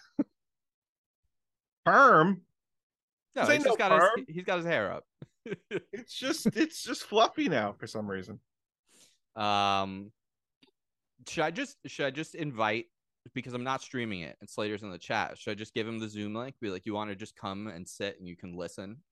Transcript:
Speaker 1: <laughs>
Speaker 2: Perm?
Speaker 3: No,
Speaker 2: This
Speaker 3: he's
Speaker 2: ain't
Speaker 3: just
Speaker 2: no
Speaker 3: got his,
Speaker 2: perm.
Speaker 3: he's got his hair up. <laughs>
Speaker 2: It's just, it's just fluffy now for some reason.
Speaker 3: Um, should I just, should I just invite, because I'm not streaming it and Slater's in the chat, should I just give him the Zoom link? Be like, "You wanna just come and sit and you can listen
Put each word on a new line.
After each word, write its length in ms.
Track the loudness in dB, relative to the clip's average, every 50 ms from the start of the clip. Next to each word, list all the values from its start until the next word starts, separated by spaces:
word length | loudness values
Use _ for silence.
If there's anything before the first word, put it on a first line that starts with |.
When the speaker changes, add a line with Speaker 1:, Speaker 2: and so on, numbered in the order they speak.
| -4 _ -6 -6
Speaker 1:
<laughs> 60 | -6 _ _ _ _ _ _ _ _ _ _ _ _ _ _ _ _ _ _ _ _ _ _ _ _ _ _ _ _ _ _ _ 2
Speaker 2:
Perm? 560 | 6 8 10 10 10 10 10 8 6 4 0 _ _ _ _ _ _ _ _ _ _ _ _ _ _ _ _ _ _ -2
Speaker 3:
No, 80 | 0
Speaker 2:
This 60 | 4 4
Speaker 3:
he's 40 | 4
Speaker 2:
ain't 100 | 4 4
Speaker 3:
just 140 | 2 2 4
Speaker 2:
no 100 | 4 4
Speaker 3:
got 40 |
his, 100 | 6 8
Speaker 2:
perm. 220 | 6 6 4 0 -6 -8
Speaker 3:
he's 160 | -8 -8 -4
got 120 | -2 -2 -2
his 80 | 0
hair 260 | 0 0 0 0 -2
up. 120 | -4 -6 -10 _ _ -20 -20 _ _ _ -12
<laughs> 100 | -12 -12 -12 _ -8 -8 -8 -6 -8
Speaker 2:
It's 200 | -14 -14 -12 -12 -10 -6
just, 280 | -2 -2 -2 0 0 0
it's 340 | 2 2 0 0 0 -10
just 220 | -8 -8 -8 -8 -6
fluffy 440 | 0 4 4 4 4 2 -2 0 0
now 240 | 2 2 0 0 -4 -8
for 80 | -12
some 220 | -10 -8 -8 -6 -6
reason. 300 | -6 -6 -8 -10 -14 -16 _ _ _ _ _ _ _ _ _ _ _ _ -20 _ _ _ _ _ -6
Speaker 3:
Um, 760 | -2 0 2 4 4 4 4 4 2 0 -2 -4 -10 -12 -14 _ _ _ _ _ _ _ _ _ _ -20 _ _ _ _ _ _ _ _ _ _ _ -14 -8
should 140 | -2 0 0
I 60 | 0
just, 260 | 0 -4 -6 -6 -8 _ -16
should 180 | -12 -4 -2 -2
I 40 | -2
just 240 | -2 -4 -10 -8 -6
invite, 520 | -6 -6 -4 -2 0 0 2 2 0 -4 _ _ _ _ _ _ _ _ -10 -10
because 200 | -10 -8 -6 -6
I'm 100 | -6 -4
not 160 | -4 -4 -4
streaming 380 | -6 -8 -6 -6 -4 -4 -4 -6
it 160 | -8 -10 -14 _
and 100 | -20 -12
Slater's 320 | -6 -4 -4 -4 -4 -6
in 80 | -8 -10
the 80 | -12 -12
chat, 400 | -8 -4 -2 -2 -2 -2 -6 -10
should 140 | -8 -8
I 20 | -6
just 180 | -6 -8 -6
give 140 | -4 -4 -4 -4
him 100 | -4 -6
the 80 | -6 -8
Zoom 260 | -6 -6 -6 -6 -6
link? 200 | -6 -8 -8 -10 -8
Be 80 | -8 -6
like, 140 | -6 -6 -6
"You 100 | -6 -4
wanna 200 | -4 -4 -6 -8
just 220 | -10 -12 -16 -14
come 320 | -10 -8 -8 -8 -8 -8 -10
and 200 | -10 -12 -14 -14
sit 300 | -8 -6 -6 -6 -6 -8
and 100 | -14 -14
you 80 | -14
can 200 | -12 -14 -12 -8
listen 400 | -8 -8 -8 -8 -10 -12 -12 -14 -16 _ _